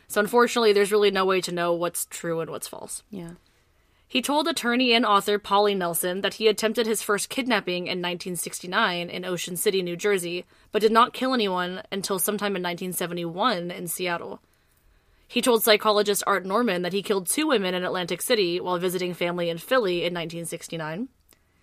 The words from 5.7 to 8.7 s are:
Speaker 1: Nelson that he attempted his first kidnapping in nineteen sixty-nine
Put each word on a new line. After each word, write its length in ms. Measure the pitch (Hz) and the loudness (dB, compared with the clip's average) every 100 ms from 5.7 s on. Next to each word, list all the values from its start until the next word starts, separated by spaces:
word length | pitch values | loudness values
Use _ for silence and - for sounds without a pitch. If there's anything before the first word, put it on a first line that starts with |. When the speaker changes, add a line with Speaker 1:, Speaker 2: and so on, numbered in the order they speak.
| 196 | 2
Speaker 1:
Nelson 460 | 175 165 180 190 | -2 -2 -2 -2
that 140 | 196 - | -4 2
he 120 | 214 | 2
attempted 380 | 208 220 233 226 | 4 0 0 0
his 140 | 214 | 0
first 260 | - 202 - | 0 -2 -2
kidnapping 600 | - 254 208 190 180 180 | -4 0 0 0 -4 -4
in 120 | 180 | -4
nineteen 380 | 175 175 185 175 | -4 -4 -6 -8
sixty-nine 720 | 170 - 180 | -8 -10 -4